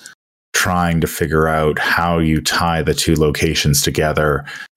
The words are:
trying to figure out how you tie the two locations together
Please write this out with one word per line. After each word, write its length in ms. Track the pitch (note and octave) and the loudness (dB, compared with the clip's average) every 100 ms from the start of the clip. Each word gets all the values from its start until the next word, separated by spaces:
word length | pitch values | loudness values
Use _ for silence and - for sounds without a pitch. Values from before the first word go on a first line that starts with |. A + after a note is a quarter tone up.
| - - _ _ _ | -10 -20 _ _ _
trying 480 | - F#2+ F2+ E2+ E2 | -4 0 0 0 0
to 60 | D#2 | 0
figure 400 | - D#2+ D#2 D#2+ | -2 0 2 2
out 320 | D#2 D2+ - | 2 0 0
how 400 | - - E2+ E2+ | 0 0 0 2
you 220 | D#2+ D#2 | 2 0
tie 420 | - - E2+ E2 | 0 -2 0 0
the 100 | D#2 | 0
two 220 | C#2+ - D2+ | 0 2 2
locations 680 | D2+ - E2 D2+ D2+ C#2 | 2 0 -2 0 0 0
together 640 | - E2 D2+ D2+ D2+ D#2 - - - | 0 0 0 0 0 0 -4 -16 -18